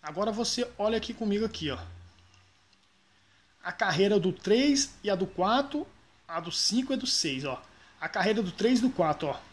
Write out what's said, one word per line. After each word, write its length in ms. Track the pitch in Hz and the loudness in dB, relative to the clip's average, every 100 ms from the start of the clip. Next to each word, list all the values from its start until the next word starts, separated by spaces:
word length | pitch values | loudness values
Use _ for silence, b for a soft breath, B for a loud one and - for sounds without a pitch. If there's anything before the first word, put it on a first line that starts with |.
Agora 320 | 151 151 208 | -8 -2 -2
você 360 | 214 233 - 240 - | -2 -2 -2 -4 -2
olha 200 | 208 226 | -2 0
aqui 160 | - | -4
comigo 320 | 220 214 202 220 | -6 -2 0 -2
aqui, 260 | - 151 | -4 -6
ó. 80 | 127 - - - _ _ _ _ _ _ _ _ _ _ b b b b _ | -6 -10 -18 -20 _ _ _ _ _ _ _ _ _ _ b b b b _
A 80 | 180 | -12
carreira 480 | - 202 156 202 208 | -2 0 4 4 4
do 140 | 180 | 2
três 600 | 180 - 226 285 277 - - | -2 2 4 6 2 0 -4
e 80 | 202 | -2
a 60 | 190 | 0
do 100 | 190 | -2
quatro, 640 | - 185 247 277 302 - - _ _ - | 0 2 2 0 -4 -8 -14 _ _ -10
a 140 | 165 | -8
do 100 | 165 | -6
cinco 400 | - - 220 262 | -2 0 0 0
e 40 | 269 | -2
a 20 | |
do 100 | 262 | 0
seis, 380 | - 156 131 139 | 0 0 -2 -6
ó. 180 | 123 - B B B | -8 -12 B B B
A 80 | 160 | -6
carreira 340 | 208 185 220 | 0 2 2
do 80 | 185 | -2
três 280 | - 220 254 | 0 4 4
e 20 | |
do 80 | 254 | 2
quatro, 400 | - 160 147 151 | 2 0 0 -4
ó. 120 | 131 - | -6 -10